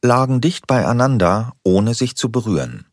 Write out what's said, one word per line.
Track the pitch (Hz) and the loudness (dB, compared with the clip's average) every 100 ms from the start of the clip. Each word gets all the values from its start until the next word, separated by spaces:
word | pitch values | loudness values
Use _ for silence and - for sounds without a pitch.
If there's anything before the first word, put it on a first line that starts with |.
lagen | 123 123 131 131 | 2 2 2 0
dicht | 147 180 - | 0 -4 -2
beieinander, | 127 90 120 127 123 87 101 113 - | 0 2 2 2 2 2 0 -4 -4
ohne | 92 95 107 | 0 2 2
sich | 117 127 - | -2 -4 -4
zu | 123 | -4
berühren. | 120 110 120 60 58 - | -4 -2 -4 -4 -12 -20